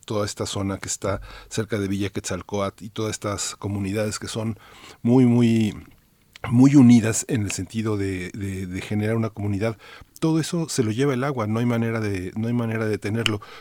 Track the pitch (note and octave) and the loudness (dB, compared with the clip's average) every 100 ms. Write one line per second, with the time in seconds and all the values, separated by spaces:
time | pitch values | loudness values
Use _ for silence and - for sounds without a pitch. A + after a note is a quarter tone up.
0 | - A2 G2+ - G#2+ G2+ G2 F#2+ - - | -8 -4 -4 -6 -6 -4 -4 -6 -8 -6
1 | G2+ G2 - - - - G#2 G#2+ G2 G2 | -4 -6 -8 -20 -12 -8 -4 -4 -2 -2
2 | G2+ G#2+ - F#2 - G2+ G2 - G#2 - | -4 -6 -6 -8 -6 -4 -4 -6 -14 -8
3 | A2 G#2 G#2+ G2 - - G#2 G2+ G2 G#2 | -6 -6 -6 -6 -8 -8 -6 -4 -4 -4
4 | G#2+ G#2 G2+ A2+ A2 G#2+ - - - - | -4 -6 -8 -6 -6 -8 -12 -20 -20 -4
5 | A#2 B2+ B2 A#2+ A#2+ A2+ G#2+ E2+ - - | 2 6 6 6 4 4 2 -2 -14 -20
6 | _ _ _ - - A#2+ C#3 C#3+ A#2+ A#2+ | _ _ _ -14 0 6 8 10 10 10
7 | A2 G#2 - C3 G2+ - F2+ A2 A2 G#2 | 6 0 -2 -2 -2 -4 -6 -4 -2 -2
8 | G2 F#2 F2+ A2 G2 F#2+ F#2+ F#2 - G#2 | -2 -4 -8 -8 -8 -6 -6 -8 -4 -2
9 | G#2+ A2+ A2+ - G#2 G2 A2+ A2 - - | -2 0 -2 -4 -4 -2 -2 -4 -14 -20
10 | - - D#3+ D#3+ D3+ F3 D#3+ - A2 G#2+ | -20 -6 -2 0 -2 -4 -4 -2 -2 0
11 | C#3+ B2 C#3 B2+ G#2+ A2+ A#2+ A#2 A#2 A2+ | 0 0 -2 -2 -2 0 0 0 0 -2
12 | G#2+ F#2+ F#2 A2 A2+ A#2+ A#2 A2 A2 G2+ | -4 -4 -6 -6 -2 -2 -2 -2 -2 -4
13 | G#2 A2 A2+ G#2 - - | -4 -2 -2 -4 -8 -20